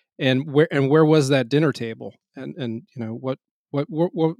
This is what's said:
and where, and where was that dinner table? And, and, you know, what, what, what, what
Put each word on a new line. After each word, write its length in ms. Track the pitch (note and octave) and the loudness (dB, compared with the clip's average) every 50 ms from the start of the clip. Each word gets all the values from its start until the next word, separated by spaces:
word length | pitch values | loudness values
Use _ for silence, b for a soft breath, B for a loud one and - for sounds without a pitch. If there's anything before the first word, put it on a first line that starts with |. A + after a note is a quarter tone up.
| b b _ - | b b _ -2
and 320 | D3+ C3 C3 C3 C#3 D#3+ | 0 0 2 0 0 0
where, 160 | C3 D3 D#3+ E3 | 2 2 2 2
and 200 | F3 C#3+ C3+ C3 | 2 0 2 4
where 160 | D3 D#3 D#3+ | 4 4 6
was 240 | D3+ D#3 D#3 C#3 C3 | 6 4 4 4 2
that 180 | C#3+ C3+ B2+ | 2 0 0
dinner 240 | A#2 C#3 D3 D#3+ D3 | 0 0 0 2 0
table? 420 | A#2+ - A#2+ A2+ A2+ A2+ A#2 A2 - _ _ _ - | -2 -4 -8 -10 -10 -12 -14 -18 -18 _ _ _ -18
And, 220 | - C3 C#3+ D3+ | -16 -14 -14 -12
and, 260 | F3+ C3+ A#2 A2 B2 E3+ _ - | -10 -8 -8 -8 -10 -12 _ -12
you 120 | B2+ A2+ | -12 -10
know, 80 | A2+ A2+ | -10 -10
what, 260 | B2+ C3 C3 C3 - _ _ _ _ _ _ | -8 -8 -8 -8 -8 _ _ _ _ _ _
what, 180 | - C#3 C#3+ - | -6 -6 -6 -4
what, 200 | F3+ D3+ E3+ F#3 - | -2 -2 -2 -2 -2
what 220 | F#3+ D#3+ D#3+ E3+ _ | -2 -2 -2 -2 _